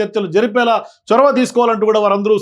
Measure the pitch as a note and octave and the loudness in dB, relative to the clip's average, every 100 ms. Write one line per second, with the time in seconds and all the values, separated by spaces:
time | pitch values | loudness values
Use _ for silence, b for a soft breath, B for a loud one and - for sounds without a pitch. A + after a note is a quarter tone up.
0 | G#3+ G#3+ G3 E3+ A3+ A#3+ A#3 A3 B B | -6 -6 -4 -2 0 0 0 -2 B B
1 | - A3+ C#4+ A#3+ B3 A#3+ A#3 A3 G#3+ G#3+ | 0 2 4 2 0 0 0 0 0 0
2 | G#3 G3+ G3+ G#3 | 0 0 0 -2